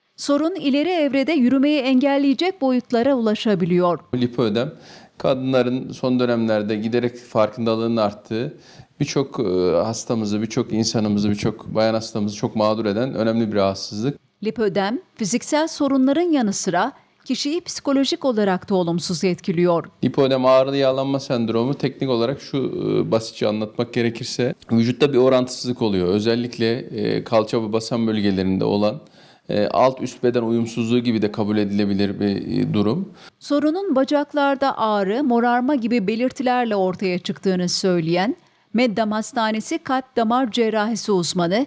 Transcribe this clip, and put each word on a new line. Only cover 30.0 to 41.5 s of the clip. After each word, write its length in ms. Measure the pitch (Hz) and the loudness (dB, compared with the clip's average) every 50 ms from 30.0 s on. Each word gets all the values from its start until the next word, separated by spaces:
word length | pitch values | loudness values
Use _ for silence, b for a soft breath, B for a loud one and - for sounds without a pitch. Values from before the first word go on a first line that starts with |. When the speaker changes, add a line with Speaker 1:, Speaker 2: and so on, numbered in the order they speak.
Speaker 2:
üst 220 | - 123 - - - | -8 -10 -8 -2 0
beden 200 | 123 120 123 117 | 0 0 2 0
uyumsuzluğu 560 | 113 117 117 117 117 - 123 113 113 120 123 | 0 0 0 -2 -2 -4 -4 -2 0 0 0
gibi 220 | 120 123 113 110 | 2 2 0 0
de 100 | 104 104 | 0 -2
kabul 260 | 104 117 107 101 107 107 | -2 -2 -2 0 0 0
edilebilir 600 | 104 101 101 101 104 101 101 98 101 98 98 - | 0 0 0 0 0 0 0 0 0 -2 -2 -2
bir, 400 | 101 101 98 - - - 92 101 | -2 -2 -2 -2 -4 -4 -2 -2
e, 140 | 104 101 104 | -2 0 0
durum. 400 | 104 101 104 123 180 196 - B B B B B _ | 0 2 2 0 -2 -4 -8 B B B B B _
Speaker 1:
Sorunun 560 | - - 285 294 294 302 311 370 403 392 277 | -6 -2 0 0 2 0 0 0 -2 0 0
bacaklarda 840 | 262 262 - 294 285 294 285 - 294 285 277 277 269 277 269 - - | 0 2 2 2 0 0 0 -2 0 2 2 2 0 0 -2 0 0
ağrı, 460 | 220 214 208 202 196 185 208 247 302 | 0 0 0 0 0 0 0 0 0
morarma 520 | 247 233 233 233 240 240 247 247 262 302 | 2 2 2 2 2 2 2 2 0 0
gibi 320 | 262 214 226 240 240 190 190 | 0 0 0 0 0 0 0
belirtilerle 680 | 226 220 247 254 - - 240 254 247 247 247 233 208 | -2 0 -2 -2 -2 -2 -2 0 0 0 0 0 0
ortaya 440 | 202 185 185 180 - 208 185 180 175 | 0 0 0 -2 -2 -2 -2 -2 -2
çıktığını 500 | - - 190 - - 196 185 180 180 175 | -4 -6 -8 -4 -2 0 0 0 0 -2
söyleyen 680 | - - - 190 180 175 160 160 170 175 185 233 349 b b b b b b b - | -2 -2 0 0 0 2 0 0 0 0 0 0 -2 b b b b b b b 0
Meddam 380 | 214 254 247 190 233 220 214 | 0 0 0 0 0 -2 -2
Hastanesi 640 | 214 214 214 - - 240 220 220 214 220 214 - 311 330 | -2 -4 -6 -4 -4 -2 -2 0 -2 -2 -4 -4 -6 -6
Kalp 380 | - - 262 262 262 - - | -4 -2 -2 -2 -2 -2 -2
Damar 360 | 233 226 220 233 254 269 220 | 0 0 2 2 2 0 0
Cerrahisi 600 | 196 240 226 220 220 220 208 220 233 202 - - | 0 0 0 0 2 0 0 0 -2 -4 -2 0
uzmanı, 540 | 208 180 170 - - 180 175 170 | 0 0 0 0 0 0 0 0